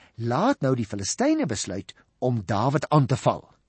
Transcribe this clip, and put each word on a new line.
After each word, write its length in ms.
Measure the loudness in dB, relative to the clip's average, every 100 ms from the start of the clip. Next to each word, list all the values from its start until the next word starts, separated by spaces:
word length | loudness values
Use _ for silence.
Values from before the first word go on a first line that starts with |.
| -20 -8
laat 480 | -2 0 0 0 0
nou 80 | 0
die 100 | -2
Filistyne 580 | -6 -6 0 2 2 0
besluit 480 | -4 -6 -8 -10 -16 _ -4
om 240 | -2 -2 0
Dawid 420 | 0 2 0 2
aan 160 | 4 4
te 100 | 2
val. 300 | 0 0 -4 _